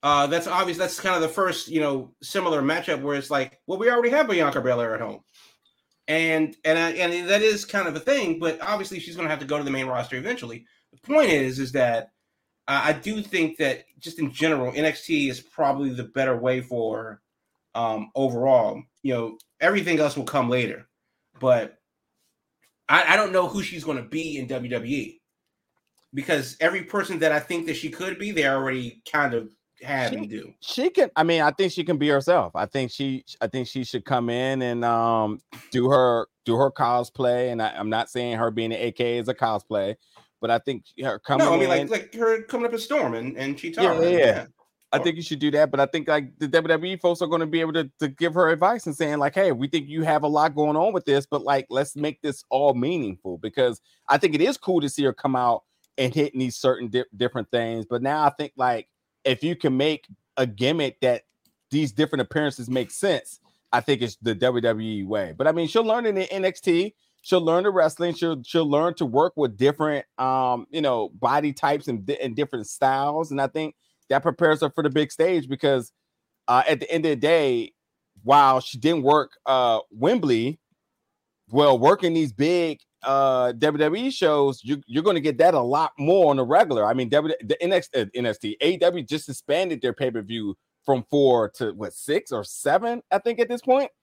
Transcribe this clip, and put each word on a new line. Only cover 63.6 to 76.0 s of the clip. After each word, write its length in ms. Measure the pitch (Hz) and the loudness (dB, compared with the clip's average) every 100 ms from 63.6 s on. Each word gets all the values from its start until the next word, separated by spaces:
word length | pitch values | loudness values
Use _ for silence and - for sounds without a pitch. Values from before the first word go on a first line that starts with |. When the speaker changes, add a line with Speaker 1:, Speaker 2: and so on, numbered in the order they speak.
| _ | _
Speaker 2:
I 80 | 123 | -2
think 200 | 123 135 | 0 0
it's 140 | 120 - | -2 -4
the 140 | 113 107 | -4 0
W 260 | 123 120 | 0 2
W 280 | 117 110 110 | 0 -2 -4
E 140 | 107 | -6
way. 300 | 98 107 92 80 | -4 -4 -4 -2
But, 100 | 143 | 0
I 40 | |
mean, 160 | 160 165 | 0 0
she'll 160 | 226 | 0
learn 220 | 226 220 233 | 0 0 0
in 100 | 196 | -2
the 160 | 190 | -4
N 140 | 196 190 | -2 -2
X 160 | 180 | -2
T. 340 | - 170 196 _ _ _ | 0 0 0 _ _ _
She'll 200 | - 185 | 0 0
learn 200 | 165 170 | 2 2
the 80 | 202 | 2
wrestling. 440 | 190 160 - 175 165 | 2 2 0 -4 -2
She'll, 260 | 170 151 | -2 -2
she'll 280 | 120 170 156 | -2 0 2
learn 240 | 143 165 165 | 2 0 -2
to 100 | 143 | -2
work 280 | 120 170 - | 2 2 2
with 220 | 139 101 | -2 2
different, 480 | 135 143 151 147 - - | 2 2 -2 -2 -6 -4
um, 480 | 131 131 127 123 104 | -2 0 0 -2 -4
you 120 | 160 | -2
know, 280 | 147 123 104 | 0 0 -2
body 420 | 95 123 143 147 | -2 0 2 0
types 380 | 139 143 147 143 | -2 -2 -2 -2
and 160 | 120 98 | -6 -4
di-, 120 | 143 | -4
and 160 | 131 113 | -4 -4
different 300 | 147 123 104 | -4 -4 -10
styles. 640 | - 135 135 143 151 160 | 0 0 2 0 -2 -4
And 100 | 139 | -2
I 60 | 135 | -2
think 280 | 160 156 - _ _ _ | -2 -8 -10 _ _ _
that 140 | 139 | 0
prepares 380 | 170 - 170 156 | 0 2 2 4
her 80 | 151 | 0
for 140 | - | 0
the 60 | 151 | 0
big 220 | 139 147 | 0 -2
stage 380 | - 165 180 131 | 0 0 2 -2
because, 420 | 135 151 135 117 _ | -2 2 2 -2 _